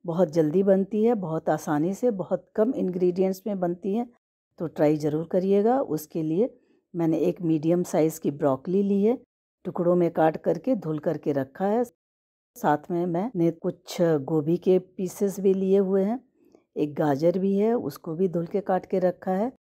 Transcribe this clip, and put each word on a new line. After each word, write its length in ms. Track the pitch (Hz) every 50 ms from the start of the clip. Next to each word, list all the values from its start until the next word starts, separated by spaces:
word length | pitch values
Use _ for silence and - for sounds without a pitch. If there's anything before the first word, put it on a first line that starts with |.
| -
बहुत 220 | 170 165 175 185 160
जल्दी 340 | 147 170 156 151 147 190
बनती 420 | 196 202 190 190 196 185 - 208 214
है, 100 | 233 247
बहुत 340 | 208 180 160 160 165 - 175
आसानी 460 | 156 156 - 185 151 147 156 180 196
से, 160 | - - 247
बहुत 400 | 214 185 165 - 190 175 _ _ _
कम 180 | - 220 240 -
इंग्रेडिएंट्स 680 | - 190 185 175 185 180 180 175 185 185 190 190 190 _
में 140 | 220 202 190
बनती 340 | 180 170 175 175 - 196 196
है, 120 | 233 247 240 _ _ _ _ _ _ _ _ _ -
तो 80 | 175
ट्राई 300 | 160 - - 156 147 156
ज़रूर 300 | 151 147 151 147 156 165
करिएगा। 540 | 165 - 185 180 190 196 202 202 226 254 269
उसके 420 | - - 156 156 - _ - 170
लिए 380 | 160 156 160 180 233 - - _ _ _ _ _ _ _ -
मैंने 220 | 175 165 160 160 -
एक 240 | 156 180 170 -
मीडियम 400 | 180 160 160 156 147 160 175 175
साइज़ 380 | 175 - - 170 151 160 160 -
की 100 | - 185
ब्रोकली 520 | 143 139 156 143 131 131 _ 180 175 196
ली 220 | 202 196 202 196 202
है, 140 | 220 254 - _ _ _ _ _ _ _ _ _
टुकड़ों 320 | 185 - - 175 170 180
में 140 | 180 170 165
काट 260 | 160 180 156 160 160
करके 380 | - - - 165 - - 254 262
धुल 240 | 196 - 156 156 151
करके 340 | - 180 156 151 - 160
रखा 340 | 143 139 131 131 _ - 190
है। 180 | 202 208 240 247 240 _ _ _ _ _ _ _ _ _ _ _ _ _
साथ 220 | - - 165 147 151 151 -
में 160 | 175 170 175
मैंने 440 | 180 165 170 196 180 - 175 165 165
कुछ 520 | 165 - - 180 175 _ _ - - -
गोभी 540 | 175 170 160 147 135 139 160 156 147 151 170
के 220 | 175 - 190 185 185
पीसेस 640 | 185 - _ - 190 175 - - 208 202 180 202
भी 140 | 190 196 190
लिए 240 | 190 190 190 190 202
हुए 260 | 196 185 196 196 190
हैं, 200 | 202 233 262 _ _ _ _ _ _ _ _ _ _ _
एक 180 | - 151 151 143
गाजर 440 | - 160 151 139 135 160 175 175 190
भी 200 | 185 196 196 196
है, 160 | 208 226 233
उसको 400 | 247 - 143 - - - 175 160
भी 140 | 160 190 185
धुल 180 | 165 175 165
के 140 | - - 196
काट 260 | 185 - 190 180 -
के 120 | _ - 190
रखा 340 | 180 180 175 _ - 190
है। 200 | 185 190 220 269 - _ _